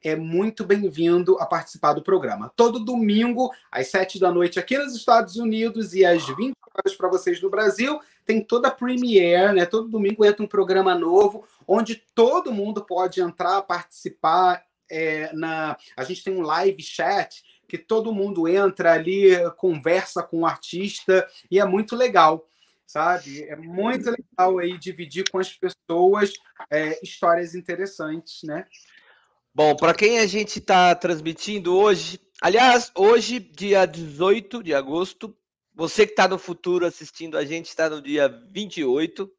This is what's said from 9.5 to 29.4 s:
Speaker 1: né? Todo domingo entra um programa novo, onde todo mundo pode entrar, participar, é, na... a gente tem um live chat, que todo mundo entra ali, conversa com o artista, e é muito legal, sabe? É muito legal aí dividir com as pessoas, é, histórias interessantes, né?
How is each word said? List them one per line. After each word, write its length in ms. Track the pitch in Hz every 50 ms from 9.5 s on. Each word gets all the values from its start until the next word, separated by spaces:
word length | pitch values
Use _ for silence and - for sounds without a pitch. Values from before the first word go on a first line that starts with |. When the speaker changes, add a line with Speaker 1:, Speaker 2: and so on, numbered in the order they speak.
| 202
Speaker 1:
né? 120 | 185 175
Todo 220 | 175 - 220 226
domingo 380 | 233 220 220 202 196 214 214 214
entra 180 | 208 208 - 214
um 60 | 202
programa 480 | - 202 190 180 190 190 190 185 180
novo, 500 | 175 165 165 175 196 208 202 202 214 - _ _ _ _ -
onde 340 | 262 233 226 214 226 - _ _ _
todo 380 | - 226 247 294 359 349 285 233
mundo 320 | 202 202 214 214 208 202
pode 360 | _ 180 175 185 185 180 190
entrar, 420 | 180 170 165 _ 185 175 190 196 190
participar, 1000 | _ 180 170 165 _ - - - 190 - _ - 160 160 180 185 180 180 175 _ _ _ _ _ _
é, 420 | 165 160 160 160 156 156 156 156 160
na... 440 | 156 165 165 160 160 156 151 147 - _ - _
a 60 | - 131
gente 220 | 127 185 - -
tem 100 | 190 190
um 80 | 185 170
live 400 | 151 156 170 185 196 196 - -
chat, 600 | - - - 160 170 202 196 156 - - - _ _ _ _ _ _
que 80 | -
todo 380 | 165 - _ 220 220 214 226 220
mundo 320 | 196 196 202 196 170 165
entra 460 | 165 180 196 202 190 185 - 175 170 165
ali, 380 | 160 160 170 190 196 196 190 180 175 175 170 160
conversa 680 | _ - 185 165 151 131 160 170 185 185 - - 180 170
com 200 | - - 165 165
o 40 |
artista, 840 | 160 151 - - - - 175 196 202 - - - - 185 190 185 - _ - _ _
e 80 | 175 190
é 60 | 202
muito 320 | 190 180 202 220 - 240
legal, 520 | 233 254 247 196 185 160 156 160 165 - _ _ _ _ _ _ _ _
sabe? 560 | _ - 147 156 170 180 180 170 143 139 147 151
É 140 | 151 151
muito 520 | 151 160 165 175 185 202 233 254 254 202 233
legal 500 | 233 - - _ _ - 180 185 190 180
aí 180 | 175 175 180 175
dividir 500 | - 185 185 151 175 147 135 170 196 196
com 120 | - 190
as 120 | 185 - -
pessoas, 800 | _ - 180 - _ _ _ 165 170 180 190 196 208 208 202 202 - _ _ _ _ - _
é, 260 | 147 151 156 156 156 - -
histórias 540 | - - - - 170 170 170 175 165 165
interessantes, 880 | 180 175 - 175 170 190 196 196 - 160 156 156 170 165 - - - -
né? 220 | 156 151 190 - _ _ - _ _ _ _ _ _ _ _ _ _ _ _